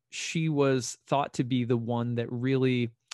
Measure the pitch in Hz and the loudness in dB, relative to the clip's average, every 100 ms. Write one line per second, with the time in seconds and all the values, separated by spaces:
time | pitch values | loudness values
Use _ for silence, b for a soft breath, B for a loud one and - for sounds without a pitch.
0 | _ - - 170 160 143 139 131 117 - | _ -10 -6 -2 0 2 4 2 0 -10
1 | - 139 143 - 127 127 120 120 117 120 | -2 0 0 -4 -2 0 0 0 0 -2
2 | 120 120 117 120 127 135 131 123 120 - | -2 -2 -4 -4 0 2 2 2 -2 -6
3 | - | -20